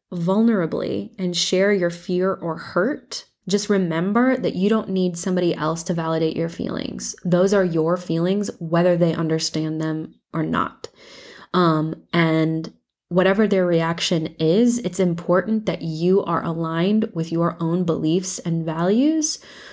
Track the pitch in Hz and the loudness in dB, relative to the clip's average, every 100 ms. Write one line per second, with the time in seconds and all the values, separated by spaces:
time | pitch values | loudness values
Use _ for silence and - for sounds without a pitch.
0 | _ 180 170 202 233 208 160 - - - | _ -4 0 2 4 2 0 -2 -4 -4
1 | 214 - 180 175 - 185 202 202 175 170 | -8 -6 -4 -2 0 2 4 2 0 -4
2 | - 180 190 - 170 160 - 175 226 302 | -4 0 0 -2 -6 -8 -4 0 0 -2
3 | - - - _ 185 196 202 196 170 160 | -8 -14 -14 _ -2 -2 2 0 2 0
4 | 185 220 254 254 175 180 202 220 - 190 | 0 2 2 2 -2 2 2 2 0 0
5 | 180 170 190 180 175 170 156 165 - 170 | 0 -2 -2 0 0 0 -2 -4 -2 -2
6 | 160 160 160 - 165 - - - - - | 0 0 0 -2 -6 -4 -6 -6 -8 -8
7 | - - 175 175 190 202 185 165 160 180 | -10 -6 0 4 4 4 2 2 0 0
8 | 175 165 180 202 196 - 165 170 180 170 | -2 0 0 0 -2 -6 -2 2 4 4
9 | 165 160 160 160 - 156 156 156 156 156 | 2 2 0 -2 -2 -4 -4 -4 -4 -4
10 | - _ _ 165 160 165 - - - _ | -8 _ _ -6 -2 -2 -4 -8 -20 _
11 | - - - - - 180 170 156 156 - | -20 -20 -20 -20 -4 2 2 2 -2 -6
12 | - 170 165 160 160 160 160 _ _ _ | -4 0 2 2 2 -2 -6 _ _ _
13 | - 175 190 196 208 190 180 165 165 170 | -2 2 2 2 2 2 2 2 0 -2
14 | - 165 160 - 160 202 240 240 180 175 | -2 -2 -2 -2 2 4 4 2 -4 0
15 | 180 170 - 180 214 220 214 165 165 156 | 0 0 0 0 2 -2 -2 -6 -6 -2
16 | 175 196 - 165 170 165 165 165 185 214 | 2 2 2 -4 -2 -4 -4 0 2 2
17 | 214 165 165 165 170 170 165 180 165 160 | 0 -4 -4 0 0 0 -2 0 0 0
18 | 160 180 185 - 170 165 160 160 180 226 | 0 0 -2 -8 -4 -4 -4 -2 0 2
19 | 302 320 294 - - - - | 2 0 -2 -6 -14 -20 -20